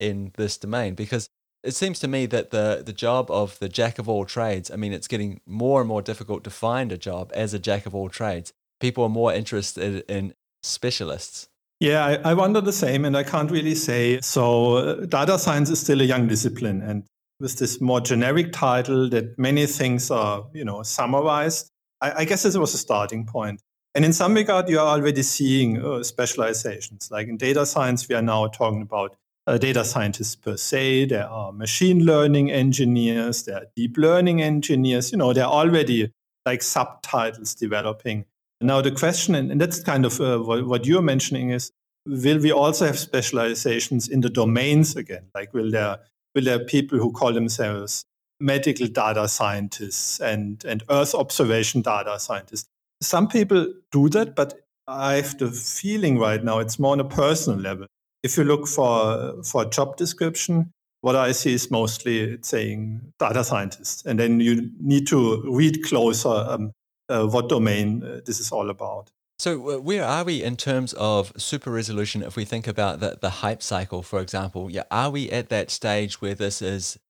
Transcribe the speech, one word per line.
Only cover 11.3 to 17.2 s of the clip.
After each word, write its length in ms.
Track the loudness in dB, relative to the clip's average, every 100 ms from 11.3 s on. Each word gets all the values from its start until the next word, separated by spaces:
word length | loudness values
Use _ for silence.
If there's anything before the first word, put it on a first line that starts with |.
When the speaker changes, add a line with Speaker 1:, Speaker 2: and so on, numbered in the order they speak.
| -16 -20 _ _ -2
Speaker 2:
Yeah, 240 | 2 2
I, 260 | 2 0 2
I 40 |
wonder 280 | 2 4 2
the 100 | 0
same, 320 | 0 0 0
and 120 | 2 0
I 80 |
can't 260 | 0 -2 0
really 240 | 0 0
say. 460 | -2 0 0 2 0
So, 540 | 0 2 4 4 4 2
uh, 280 | 0 -2
data 340 | -2 0 2 2
science 300 | 2 2 2
is 120 | 0
still 200 | 2 4
a 40 |
young 240 | 4 4 2
discipline, 520 | 2 -2 -2 -4 -4
and 240 | -4 -6 -8 _